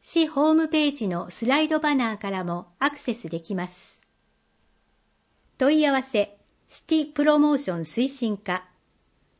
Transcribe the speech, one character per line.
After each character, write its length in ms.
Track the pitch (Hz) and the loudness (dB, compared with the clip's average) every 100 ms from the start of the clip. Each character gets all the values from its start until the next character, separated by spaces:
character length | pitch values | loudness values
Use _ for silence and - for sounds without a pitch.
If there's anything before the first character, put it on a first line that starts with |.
市 260 | - 330 320 | -2 0 0
ホ 240 | 277 311 | 2 4
ー 20 | |
ム 140 | 320 320 | 4 2
ペ 220 | 311 302 | 2 0
ー 60 | 285 | 0
ジ 120 | 202 | -4
の 240 | 175 180 | -4 -6
ス 160 | - 233 | -6 0
ラ 140 | 277 | 2
イ 60 | 311 | 2
ド 120 | 311 | 0
バ 160 | 311 277 | 0 0
ナ 200 | 233 208 | -2 -4
ー 20 | |
か 120 | 202 | -6
ら 140 | 190 | -6
も 240 | 175 175 185 _ | -4 -6 -8 _
ア 140 | 285 | -4
ク 80 | 294 | -4
セ 160 | - 233 | -8 -8
ス 120 | 165 | -8
で 120 | 165 | -10
き 140 | - 190 | -6 -6
ま 140 | 180 | -6
す。 340 | - - - _ _ _ _ _ _ _ _ _ _ _ _ _ _ _ _ | -12 -20 -20 _ _ _ _ _ _ _ _ _ _ _ _ _ _ _ _
問 220 | 262 311 | 2 4
い 80 | 294 | 4
合 60 | |
わ 100 | 269 | 2
せ、 340 | 262 214 202 - _ _ _ | 0 -2 -2 -6 _ _ _
シ 160 | - - | -20 -2
テ 100 | 320 | 0
ィ 180 | 302 | 0
プ 100 | - | 0
ロ 160 | 294 294 | 4 4
モ 140 | 294 | 4
ー 40 | 285 | 2
シ 140 | 285 | -2
ョ 40 | 170 | -6
ン 20 | |
推 280 | 160 - 262 | -4 -2 -4
進 260 | 277 233 202 | -2 -4 -4
課。 320 | - 185 - _ _ _ _ _ _ _ | -4 -6 -6 _ _ _ _ _ _ _